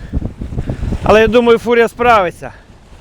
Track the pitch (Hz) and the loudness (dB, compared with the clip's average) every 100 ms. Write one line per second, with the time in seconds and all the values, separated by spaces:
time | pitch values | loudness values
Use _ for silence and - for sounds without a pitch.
0 | - - - - - - - - - - | -8 -8 -8 -10 -10 -8 -6 -6 -4 -4
1 | - 208 220 240 233 233 220 233 226 - | 2 2 4 4 4 2 2 0 0 0
2 | 240 220 175 - 127 - - - - - | 2 2 2 -6 -18 -18 -20 -20 -20 -20